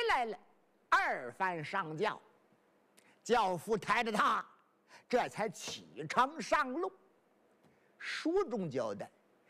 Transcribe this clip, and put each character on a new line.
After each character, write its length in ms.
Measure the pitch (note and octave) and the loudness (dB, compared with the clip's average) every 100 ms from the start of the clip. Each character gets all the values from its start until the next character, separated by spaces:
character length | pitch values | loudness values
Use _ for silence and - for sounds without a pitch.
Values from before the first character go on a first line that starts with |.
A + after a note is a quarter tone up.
| A#4 | 2
来 160 | D#4 A#3 | 2 0
了， 120 | F#3+ - _ _ _ - | -6 -14 _ _ _ 0
二 420 | F4+ F4 F#3+ B2 | 2 2 -2 -6
番 320 | - F#3 E3+ | -2 -2 -2
上 320 | D3 G3 E3 D#3 | -4 -4 -4 -2
轿， 240 | G#3 C#3+ - _ _ _ _ _ _ _ - _ | -2 -4 -12 _ _ _ _ _ _ _ -20 _
轿 340 | - A#3 G3 F3+ | 0 2 2 0
夫 200 | G3+ G#3+ | -2 0
抬 280 | - A3 | 2 2
着 80 | A#3 | 2
他， 320 | G#3+ C4+ G#3 - - _ _ _ - - | 2 4 2 -2 -14 _ _ _ -20 0
这 180 | B3 D#3 | 0 2
才 180 | - G#3+ | 0 -4
启 580 | - - - - - D#3 | -4 -10 -10 -12 -10 -2
程 320 | - C4 D#4+ | 2 2 2
上 320 | G3+ D#4 C4 | 0 2 2
路。 220 | C4 F#4 - _ _ _ _ _ _ _ _ _ - | -2 -4 -8 _ _ _ _ _ _ _ _ _ -14
书 460 | - - D4+ F#4 E4 | -10 -4 0 0 0
中 200 | G#3+ F3 | -2 -2
交 240 | B2+ A2+ | -2 -4
代， 160 | G#2 - _ _ _ | -6 -10 _ _ _